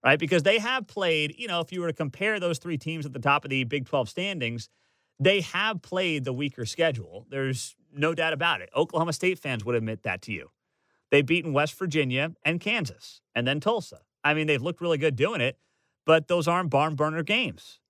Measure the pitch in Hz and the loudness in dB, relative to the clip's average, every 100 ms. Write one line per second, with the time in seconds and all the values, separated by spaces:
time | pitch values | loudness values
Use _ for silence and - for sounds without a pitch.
0 | 127 147 156 180 160 220 220 262 220 - | 4 4 4 4 4 2 2 -4 -4 -2
1 | 185 160 147 - 240 175 165 180 170 156 | 0 2 0 -4 -4 -4 -4 -4 -4 -4
2 | 151 - 202 214 175 160 175 156 - 165 | -6 -4 -2 -2 -2 -4 -6 -6 -6 -8
3 | 139 131 139 143 143 135 123 143 127 143 | -8 -4 2 2 2 -2 -2 -4 -2 -2
4 | 113 - 190 185 117 117 - _ _ _ | -2 -4 -4 -4 -4 -6 -10 _ _ _
5 | _ _ 156 196 170 180 208 202 - 185 | _ _ 4 4 0 -2 -2 -4 -6 -2
6 | 185 151 131 127 147 127 123 - 165 123 | 0 0 -2 -4 -4 -6 -10 0 0 0
7 | 95 92 - 139 135 127 - - _ 143 | -8 -16 -10 -4 -4 -4 -8 -16 _ -2
8 | 151 165 160 151 170 127 90 - 160 165 | -2 0 -2 0 0 0 -2 0 0 2
9 | 165 156 180 180 143 123 104 120 110 110 | 0 0 0 -2 -4 -4 0 0 0 -6
10 | - 92 - 92 67 _ _ _ _ _ | -4 -6 -6 -10 -10 _ _ _ _ _
11 | _ 143 135 175 160 139 147 - 190 156 | _ 4 6 0 2 2 0 -2 -2 0
12 | 135 127 156 165 147 170 202 226 143 - | 0 0 -2 -2 -2 -2 -2 -2 -4 -8
13 | - - _ 117 120 143 170 226 - - | -20 -20 _ -2 0 0 0 0 -4 -18
14 | _ _ 147 151 156 143 143 - 175 156 | _ _ 0 0 2 0 0 -4 -2 2
15 | 156 131 160 220 123 - _ _ _ _ | 2 2 0 2 -2 -4 _ _ _ _
16 | - 160 156 175 160 175 175 139 156 147 | 4 4 6 0 2 0 2 2 2 0
17 | 151 156 156 214 214 92 - - _ | -2 -2 -2 -2 -2 -8 -18 -20 _